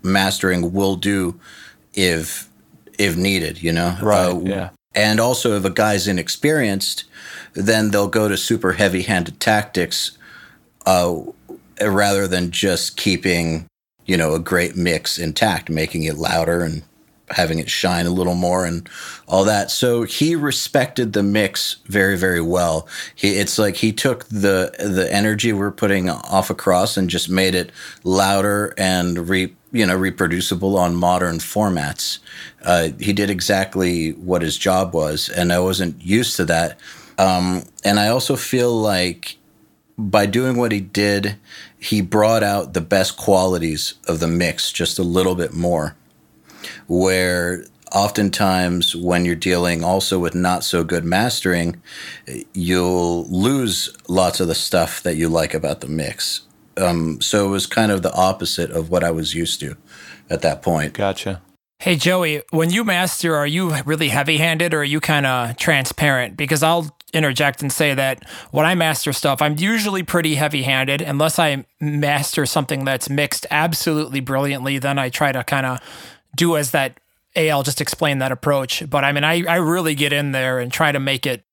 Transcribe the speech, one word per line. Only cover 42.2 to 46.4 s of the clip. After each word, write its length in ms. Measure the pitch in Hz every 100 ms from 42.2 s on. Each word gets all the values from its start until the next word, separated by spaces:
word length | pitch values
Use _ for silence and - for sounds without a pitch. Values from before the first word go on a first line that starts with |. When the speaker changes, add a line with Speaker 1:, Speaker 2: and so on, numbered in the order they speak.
| 107 113
Speaker 1:
out 320 | 104 101 73
the 60 | 85
best 360 | 82 98 92 -
qualities 800 | - 95 92 90 82 78 - - -
of 140 | 82
the 60 | 82
mix 420 | 85 87 80 -
just 280 | - 85 -
a 40 |
little 320 | 87 90 92
bit 200 | 90 82
more, 420 | 76 87 82 76 - _ _ _ _